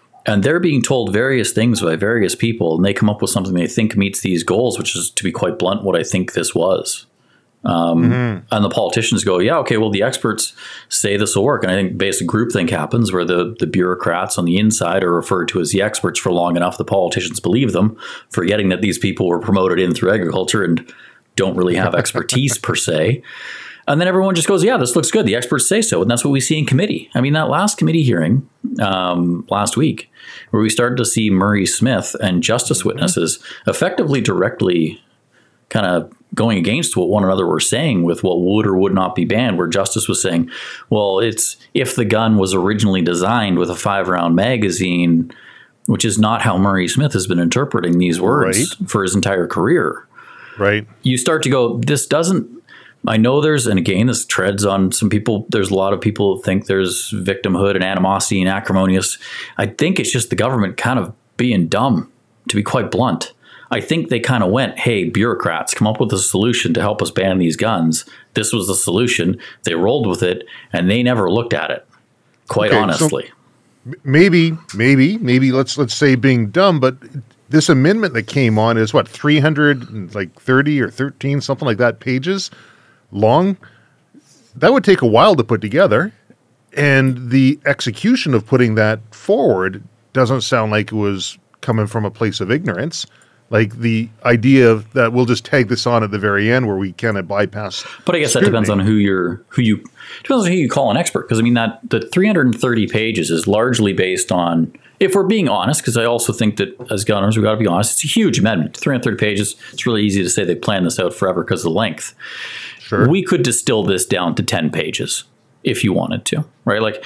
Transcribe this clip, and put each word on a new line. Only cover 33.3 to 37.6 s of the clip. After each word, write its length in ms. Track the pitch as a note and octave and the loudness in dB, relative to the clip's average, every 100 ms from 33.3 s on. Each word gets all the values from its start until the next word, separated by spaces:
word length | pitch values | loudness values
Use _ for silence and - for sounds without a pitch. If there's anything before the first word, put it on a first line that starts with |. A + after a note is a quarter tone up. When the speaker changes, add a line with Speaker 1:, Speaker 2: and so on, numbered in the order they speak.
| - - - - | -4 -10 -8 -4
Speaker 1:
effectively 520 | F#2+ F3+ F#3 E3 C#3 | 0 0 0 0 0
directly 840 | G#2+ F2+ G2 - G2 F2 D#2+ - _ _ _ _ _ _ _ | 0 0 0 0 0 0 0 -4 _ _ _ _ _ _ _
kind 160 | A#2 F#2+ | -2 0
of 260 | F2 E2 - _ - | 0 -4 -12 _ -2
going 220 | A2+ G2+ | 0 0
against 380 | E2 B2 E3 - | 0 -2 -2 -2
what 120 | F2 | 0
one 140 | G#2 | 2
another 220 | F#2+ F#2+ F2 | 2 0 0
were 140 | |
saying 440 | D#2+ | 0